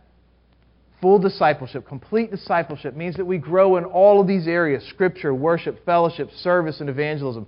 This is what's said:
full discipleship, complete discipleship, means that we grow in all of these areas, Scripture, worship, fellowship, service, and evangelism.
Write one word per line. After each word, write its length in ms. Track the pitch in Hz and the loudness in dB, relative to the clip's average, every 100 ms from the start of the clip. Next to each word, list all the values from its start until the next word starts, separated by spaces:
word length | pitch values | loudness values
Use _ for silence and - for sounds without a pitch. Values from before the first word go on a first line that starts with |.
| _ _ _ _ _ _ _ _ _ - | _ _ _ _ _ _ _ _ _ -2
full 180 | 180 196 | 4 4
discipleship, 680 | 190 - 156 147 127 135 - | 2 0 0 0 -6 -14 -14
complete 460 | 135 - 214 226 | -16 -4 -4 -4
discipleship, 640 | 196 - 175 156 147 147 139 | -8 -4 -2 -2 -8 -12 -10
means 220 | 175 165 | -10 -8
that 80 | 180 | -6
we 120 | 185 | -6
grow 400 | 143 185 196 185 | 0 4 4 2
in 60 | |
all 380 | 170 175 202 202 | 0 4 6 6
of 60 | 190 | 4
these 200 | 196 165 | 0 0
areas, 380 | 170 165 131 - | 0 0 -2 -6
Scripture, 480 | - 185 180 156 | -2 -2 -2 -4
worship, 500 | 131 156 170 156 113 - | -2 0 0 -4 -8 0
fellowship, 460 | 170 170 - 139 | 2 2 -2 -12
service, 480 | - 185 180 160 147 | -6 0 0 0 -6
and 100 | 143 | -8
evangelism. 560 | 131 151 151 139 113 | -6 -4 -4 -6 -8